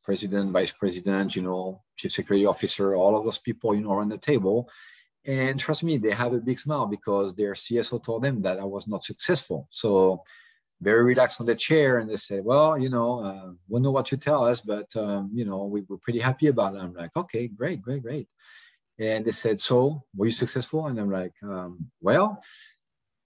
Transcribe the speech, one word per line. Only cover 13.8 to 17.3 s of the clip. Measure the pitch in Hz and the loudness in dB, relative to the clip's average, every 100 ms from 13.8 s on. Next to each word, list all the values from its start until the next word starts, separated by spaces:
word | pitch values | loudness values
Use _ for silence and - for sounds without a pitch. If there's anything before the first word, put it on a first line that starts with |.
know | 135 | 2
what | 135 127 | 2 0
you | 147 | -2
tell | 143 151 | 0 2
us, | 120 120 | 4 2
but, | 104 104 104 113 | -2 -6 -6 -6
um, | 104 101 98 | -4 -4 -4
you | 113 | -4
know, | 107 95 | -4 -4
we | 101 104 95 | -4 -6 -6
were | 95 | -10
pretty | - 120 | -4 -2
happy | 123 135 151 | -2 2 2
about | 113 98 98 | 4 2 -2
it." | |
I'm | 90 | -10
like, | 87 85 | -10 -8
"Okay, | - 185 | -8 -6